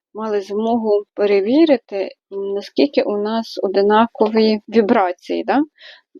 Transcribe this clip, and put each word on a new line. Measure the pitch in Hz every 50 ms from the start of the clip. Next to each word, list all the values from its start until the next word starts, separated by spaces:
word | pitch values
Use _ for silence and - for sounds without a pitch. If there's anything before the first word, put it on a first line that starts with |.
| _ _ -
мали | 208 220 220 208 208
змогу | 190 196 202 208 220 226 233 240 220 220 208 208 208 - _
перевірити, | - 208 202 202 196 190 208 254 302 339 311 285 233 - _ 208 196 190 - - _ _ _ 196
м, | 196 196 196 196
наскільки | 202 202 - - - - 285 - 254 -
у | - 208
нас | 208 208 214 226 226 226 - - - -
одинакові | 196 185 196 202 202 214 214 233 226 - - 214 214 220 220 220 220 214 208 - -
вібрації, | 208 226 226 - 247 233 190 180 180 - - - 175 170 165
да? | - 202
М, | 269 302 311 _ _ - - - - _ _ _ -